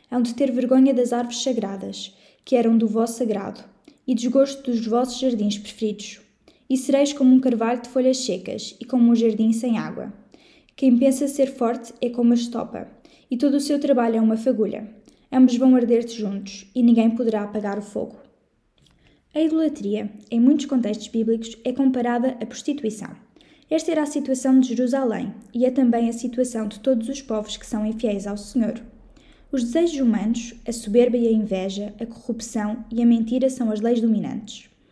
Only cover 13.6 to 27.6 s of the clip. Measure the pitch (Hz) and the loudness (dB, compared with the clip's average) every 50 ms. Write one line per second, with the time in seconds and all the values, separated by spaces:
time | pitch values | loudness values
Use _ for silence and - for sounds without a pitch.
13.6 | 277 - 294 285 285 277 277 247 233 233 226 226 220 220 220 220 - 269 240 208 | 0 0 -2 0 2 2 2 2 2 2 2 2 2 2 2 2 0 0 0 0
14.6 | 220 - - - - - - - _ _ _ _ _ _ - 254 262 254 240 233 | 0 -2 -4 -6 -12 -14 -18 -20 _ _ _ _ _ _ 4 6 6 6 6 4
15.6 | 262 262 254 247 240 240 240 226 233 - - - 214 196 196 196 196 - - - | 4 4 6 4 4 4 2 2 0 -2 -6 -8 -6 -6 -6 -8 -10 -12 -16 -18
16.6 | - - _ 254 240 233 233 226 220 226 226 233 247 226 214 208 208 208 208 214 | -20 -8 _ 2 4 6 6 6 4 2 2 0 0 -2 -2 -2 -4 -4 -6 -6
17.6 | 202 202 202 208 208 - - 220 - - - - - - _ _ _ _ _ _ | -4 -4 -6 -6 -8 -8 -8 -8 -8 -8 -10 -16 -20 -20 _ _ _ _ _ _
18.6 | _ _ _ _ _ _ _ _ _ _ _ _ _ _ - 302 320 311 311 320 | _ _ _ _ _ _ _ _ _ _ _ _ _ _ -2 -2 0 0 2 0
19.6 | 320 302 - - 202 202 208 214 208 202 - - - - 233 233 233 262 302 - | 0 0 -2 -4 -4 -4 -4 -4 -4 -8 -10 -14 -12 -4 0 2 4 4 4 4
20.6 | - - 269 254 233 208 262 - - - - 226 220 220 226 226 226 - - - | 0 -2 -2 -2 0 -2 -4 -6 -8 -6 -4 -2 0 0 -2 -2 -4 -8 -14 -8
21.6 | - 254 254 262 277 269 254 247 240 240 240 240 240 262 - - 226 - - - | -8 -6 -2 0 0 0 0 0 0 -2 0 0 0 -2 -2 -4 -8 -12 -12 -8
22.6 | - - 285 - - 220 214 - - - - - - _ _ _ _ _ _ _ | -6 -6 -6 -4 -4 -6 -6 -8 -12 -16 -16 -20 -20 _ _ _ _ _ _ _
23.6 | _ _ 311 320 311 - 320 302 302 294 - 294 - - 262 262 - 269 262 262 | _ _ -2 -2 0 0 0 0 -2 -2 -2 -4 -2 -2 -2 -2 2 4 4 4
24.6 | 254 - 233 226 254 240 247 269 269 240 208 180 - - - - - - - 233 | 4 4 2 0 0 0 0 0 0 -2 -2 -2 -6 -8 -10 -12 -16 -8 -2 0
25.6 | 247 254 254 285 262 240 226 226 233 233 233 - - 247 233 240 254 247 - 220 | 0 2 2 2 2 4 4 2 0 0 -2 -4 -6 -6 -2 -2 -2 -2 -2 -4
26.6 | 214 208 - - - 269 262 226 226 269 269 - - - 220 214 214 - - - | -6 -6 -8 -4 -2 0 0 0 0 -4 -8 -10 -8 -6 -6 -6 -6 -6 -10 -14